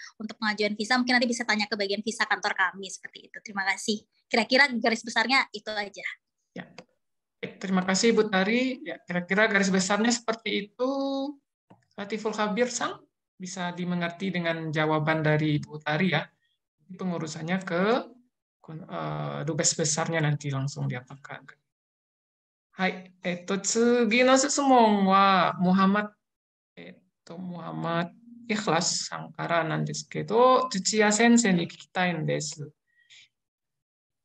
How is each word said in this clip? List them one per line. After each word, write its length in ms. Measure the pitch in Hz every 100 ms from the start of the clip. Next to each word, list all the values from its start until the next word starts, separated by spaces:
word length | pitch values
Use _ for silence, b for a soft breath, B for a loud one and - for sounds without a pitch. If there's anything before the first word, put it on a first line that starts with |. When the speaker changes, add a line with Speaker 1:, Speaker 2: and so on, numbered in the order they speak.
| B -
Speaker 1:
Untuk 240 | 214 -
pengajuan 320 | 220 208 208
visa, 240 | 208 208 254
mungkin 240 | 247 247
nanti 80 | 247
bisa 160 | 233 233
tanya 240 | 214 208
ke 80 | 202
bagian 240 | 196 202
visa 240 | 220 208 214
kantor 320 | 196 208 202
kami, 320 | 180 180 190
seperti 400 | - - 202 -
itu. 80 | 180 -
Terima 160 | 196 190
kasih. 320 | 190 - 214 - _ _
Kira-kira 400 | 240 208 254 277 240
garis 240 | 233 226 -
besarnya 400 | - 233 269 240
itu 160 | 208 220
aja. 380 | 214 202 190 - - _ _ _ -
Speaker 2:
Ya. 80 | - - - _ _ _ _ _ 185
Baik, 160 | -
terima 240 | 190 190 185
kasih, 240 | 190 233
Ibu 240 | 214 214
Tari. 480 | 190 196 233 262 254
Ya, 160 | - 139 -
kira-kira 400 | 175 175 196 220
garis 240 | 196 190
besarnya 400 | 190 185 202 226
seperti 560 | 233 - 220 - 208 202
itu. 240 | - 254 277 277 269 277 285 _ _ _ - _
Latiful 400 | - - 220 220
Khabir, 400 | 214 214 196 240
Sang, 320 | - - 403 _ _ _ _
bisa 320 | 185 185 175
dimengerti 640 | 165 175 175 170 165 196
dengan 400 | 180 170 165 160
jawaban 480 | 156 156 156 151 160
dari 400 | 151 151 156 147
Ibu 160 | - 151
Tari 320 | 151 156 185
ya. 160 | 151 - _ _ _ _ _ _
Pengurusannya 800 | 185 185 170 160 160 160 190 185
ke, 160 | 175 196 254 - - _ _ _ _ -
eh, 680 | 160 - 165 156 151 147 143
dubes 320 | 147 156 175
besarnya 480 | - 156 - 170 165
nanti 320 | 147 147 143
langsung 320 | 135 139 147 139
diapakan. 560 | 127 127 143 - 139 139 - _ _ _ _ _ _ _ _ _ _ _ -
Hai, 320 | 185 180 - _ 180
etto, 320 | 175 - 196
tsugi 640 | 190 226 233 240 233 240
no 160 | 254 269
sushumon 640 | 285 - 277 254 220 208
wa 480 | 190 190 196 190 165 -
Muhammad, 560 | 180 185 190 202 208 - _ _ _ _ _ -
etto, 640 | - - _ _ - 175
Muhammad 720 | 185 175 165 160 160 170 175 - - - -
Ikhlas 640 | 208 - 160 180 - -
Sangkara 560 | 165 160 156 156 170 160
nan 160 | 156
desu 240 | 151 147 -
kedo, 640 | 160 156 214 254 254 254
Tsuchiya 400 | 196 185 214 208
sensei 480 | 208 233 233 233 175
ni 80 | 165
kikitai 480 | - - - 180
n 80 | 165
desu. 480 | 151 147 151 - 143 - _ b b b b _ _ _ _ _ _ _ _ _